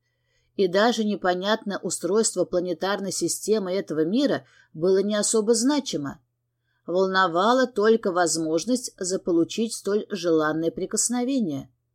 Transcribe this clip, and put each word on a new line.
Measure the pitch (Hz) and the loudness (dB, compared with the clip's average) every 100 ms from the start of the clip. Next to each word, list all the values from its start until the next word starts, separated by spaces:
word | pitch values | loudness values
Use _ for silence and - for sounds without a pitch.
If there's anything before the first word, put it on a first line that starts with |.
| _ _ _ _ _ - | _ _ _ _ _ -2
и | 185 | 0
даже | 185 220 226 | 4 2 2
непонятное | 214 196 185 180 190 220 - 196 | -2 0 0 0 0 -2 -2 -6
устройство | 185 - 165 208 220 - | -6 -6 0 0 0 0
планетарной | 165 180 180 165 185 202 196 | 0 0 -2 -4 -2 -2 -4
системы | - 170 - - 214 190 | -4 -4 -4 -2 -2 0
этого | 185 - 151 | -4 -2 0
мира | 160 226 277 147 - _ _ | 0 2 0 0 -6 _ _
было | 160 175 190 | -4 2 2
не | 196 | 2
особо | 208 208 226 208 | -2 0 0 2
значимо. | 233 240 294 - 156 139 139 _ _ _ _ _ _ - | 2 2 0 -2 -6 -8 -12 _ _ _ _ _ _ -4
Волновала | 175 190 190 185 165 202 254 247 | 0 2 2 2 4 4 4 2
только | 226 214 226 214 | 2 4 4 2
возможность | 175 170 156 160 165 165 247 - - | 0 0 0 -2 -2 0 -2 -4 -8
заполучить | 185 185 185 170 165 - 226 | -6 -4 0 0 0 -2 -4
столь | - - 208 - | -4 -4 -4 -4
желанное | 202 170 160 156 156 165 | -4 0 2 2 0 -4
прикосновение. | 165 185 220 - 247 247 277 202 143 - _ _ | -4 -6 -2 -2 -2 -2 0 -2 -4 -10 _ _